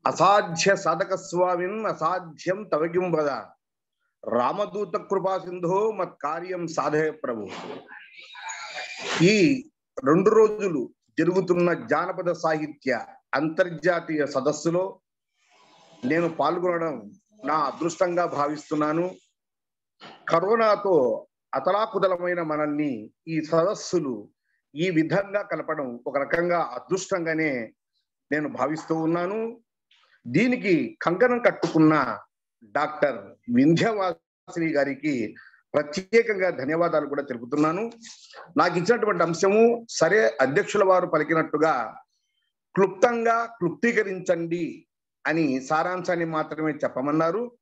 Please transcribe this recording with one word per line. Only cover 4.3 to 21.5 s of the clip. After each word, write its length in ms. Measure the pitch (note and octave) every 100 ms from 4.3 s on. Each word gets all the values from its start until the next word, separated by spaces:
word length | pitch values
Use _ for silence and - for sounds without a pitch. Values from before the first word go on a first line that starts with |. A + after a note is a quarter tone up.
| A2+ B2 F3 G3+ F#3+ G3
కృపా 420 | G#3 - F#3+ F#3 F#3+
సింధో 540 | F3+ F3+ E3+ F#3+ A3
మత్ 220 | G3+ F3 -
కార్యం 440 | C#3+ E3 F3+ F3+ E3
సాధయ 440 | D3+ C#3 D3+ D#3
ప్రభు." 360 | D3+ B2+ A2+ G2 - - - - - - - - - - - - - - - - -
ఈ 460 | E3+ G#3+ D#3+ C3 - _ _ -
రెండు 240 | C3+ E3 G3
రోజులు 600 | A3 G#3+ G#3+ G3 D3 A2+ _ _ -
జరుగుతున్న 540 | E3 F#3 F3 F3 F3
జానపద 580 | D#3 A2+ D3 F3+ F#3 F3
సాహిత్య 760 | E3 D#3+ D#3 D3+ - C3 A#2 G#2+ - _
అంతర్జాతీయ 920 | C3 D#3 D#3+ F3+ D#3+ F#3 E3+ E3 D#3
సదస్సులో 760 | C#3+ C#3 C3+ D3 E3+ E3+ F#3+ - _ _ _ _ _ _ _ _ _ -
నేను 240 | B2 D#3+ E3+
పాల్గొనడం 840 | - C#3+ F3 F3+ E3+ E3 B2+ G2+ - _ _
నా 80 | C3+
అదృష్టంగా 720 | D#3 C#3 B2 E3 - F3+ F3
భావిస్తున్నాను. 880 | E3+ C3+ C#3+ D3+ - D3+ D3+ D#3+ F3+ F#3+ _ _ _ _ _ _ _ _ - - -
కరోనాతో 1000 | E3+ F#3+ A#3 A3 G#3 G3 E3+ B2 A2 - _ _